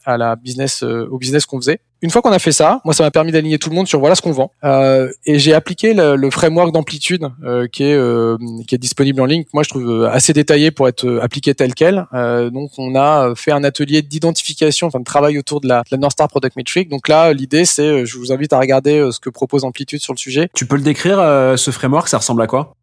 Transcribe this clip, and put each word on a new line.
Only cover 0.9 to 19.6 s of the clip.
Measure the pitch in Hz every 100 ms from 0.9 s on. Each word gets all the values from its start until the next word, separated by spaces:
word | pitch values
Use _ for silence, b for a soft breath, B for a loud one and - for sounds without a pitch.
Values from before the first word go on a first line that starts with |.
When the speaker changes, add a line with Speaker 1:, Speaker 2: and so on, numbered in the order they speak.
| 117 113
Speaker 1:
au | 131
business | 127 143 -
qu'on | 135
faisait. | 123 170 _ _
Une | 165
fois | 233
qu'on | 247
a | 185
fait | 165
ça, | 147 156 247 165
moi, |
ça | 147
m'a | 151
permis | 165 160
d'aligner | 160 156 151
tout | 160
le | 165
monde | 190
sur | 147
voilà | 143 180
ce |
qu'on | 175
vend. | 135 135 -
Euh, | 147 135 135 135 131 - -
et | 147
j'ai | 143
appliqué | 156 - 175 220
le, | 214 151 139
le | 135
framework | - 165 165 175
d'amplitude, | 160 147 151 - 180 147 127
euh, | 131 123 123
qui | -
est, | 143
euh, | 147 123 117 113 113 120 113 110
qui | 123
est |
disponible | 127 - 139 135
en | 131
ligne, | 165
que | 151
moi, | 147
je | 151
trouve, | 135 120 113
euh, | 113
assez | 123 -
détaillé | 151 147 147 156
pour | 147 131
être, | - 127
euh, | 117
appliqué | 120 143 143
tel | 135 127
quel. | - 165 196 175
Euh, | 127 120 120 120
donc, | 127 143 -
on | 131 131
a, | 143 151 127
euh, | 120
fait | -
un | 147 143
atelier | 135 139 151
d'identification, | 147 151 165 160 - 147 - 143 170
enfin, | 131
de |
travail | 120 143 147 147
autour | - 147
de | 131
la, | 120
de | 120
la | 135
North | 143
Star | - 151
Product | 139 131 -
Metric. | 127 180 180
Donc | 143 -
là, | 156 165
l'idée, | 143 131 151 175
c'est, | -
euh, | 151 143 120
je | 127
vous | 123
invite | 131 147
à | 135
regarder, | 131 131 139 151
euh, | 139
ce | 117
que | 135
propose | - 131 143